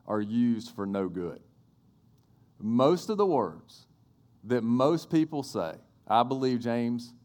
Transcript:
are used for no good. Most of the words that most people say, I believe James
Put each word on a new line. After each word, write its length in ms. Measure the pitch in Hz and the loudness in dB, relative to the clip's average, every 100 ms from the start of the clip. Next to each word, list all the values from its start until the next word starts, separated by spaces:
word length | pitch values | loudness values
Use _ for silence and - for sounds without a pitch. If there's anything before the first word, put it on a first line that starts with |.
| - | -6
are 140 | 107 | -4
used 520 | 104 117 120 113 107 - | -2 0 2 0 -4 -8
for 100 | 98 | -6
no 240 | 98 92 | -2 -4
good. 300 | 87 85 - _ _ _ _ _ _ _ _ _ _ _ - | -4 -8 -10 _ _ _ _ _ _ _ _ _ _ _ -8
Most 500 | 107 117 139 180 175 | -2 4 6 4 0
of 80 | 208 | 0
the 80 | 196 | 2
words 600 | 143 92 80 - - _ _ _ _ _ _ 107 | 2 0 -4 -20 -20 _ _ _ _ _ _ -2
that 180 | 123 | -2
most 480 | 113 120 139 165 - | 2 2 2 2 0
people 320 | 160 156 151 | 0 0 -4
say, 300 | 135 110 82 - _ _ - | -6 -4 -6 -6 _ _ 0
I 160 | 110 | 2
believe 360 | 120 135 131 123 | 2 0 0 -2
James 540 | 120 120 120 120 - - | -2 -2 -2 -4 -8 -20